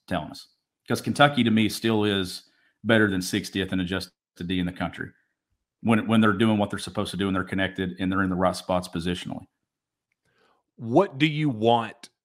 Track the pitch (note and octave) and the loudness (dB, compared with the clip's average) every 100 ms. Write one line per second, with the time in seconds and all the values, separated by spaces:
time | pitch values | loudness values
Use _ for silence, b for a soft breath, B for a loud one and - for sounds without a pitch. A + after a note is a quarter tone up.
0 | - F2+ C#2+ C#2 - _ _ _ - A#2+ | -6 -6 -6 -14 -20 _ _ _ -4 -4
1 | - A#2 C#3+ C#3+ A#2 A2 G#2+ - A2+ A2 | -2 4 4 4 2 4 2 0 0 2
2 | G#2 G2 F#2 - - _ _ _ G#2 A2+ | 2 0 -2 -8 -16 _ _ _ 2 4
3 | G#2+ F#2+ F2+ G#2 F2+ G2 F#2 F#2 F2+ F#2 | 4 2 -2 -4 -2 -4 -2 -2 -2 -4
4 | - _ _ - F2 F#2 F2 F2+ E2+ - | -6 _ _ -12 -4 -2 -2 -4 -6 -8
5 | - - _ _ _ _ _ _ G#2+ A2 | -14 -16 _ _ _ _ _ _ 0 2
6 | G2+ A2+ A2 G2+ A2+ G#2+ G2+ G2+ - G2 | 4 4 4 4 2 2 0 -4 -8 -6
7 | G2 F2+ G2 F#2+ F#2 F#2+ F#2+ F#2+ F#2 F2+ | -6 -2 -2 -2 -2 -2 -2 -2 -6 -4
8 | F#2+ F#2+ F#2+ F2+ F#2 F2+ - F2+ F2+ F2 | -2 0 0 2 0 0 -2 -2 -2 -6
9 | E2+ F2 - E2+ - _ _ _ _ _ | -4 -4 -6 -12 -14 _ _ _ _ _
10 | _ _ _ _ _ _ _ - A2+ C3 | _ _ _ _ _ _ _ -14 0 2
11 | G3+ C3+ D#3 D3 D3+ A2 A2+ A#2 A2 - | 2 2 0 0 -2 2 4 2 0 -10
12 | - _ | -20 _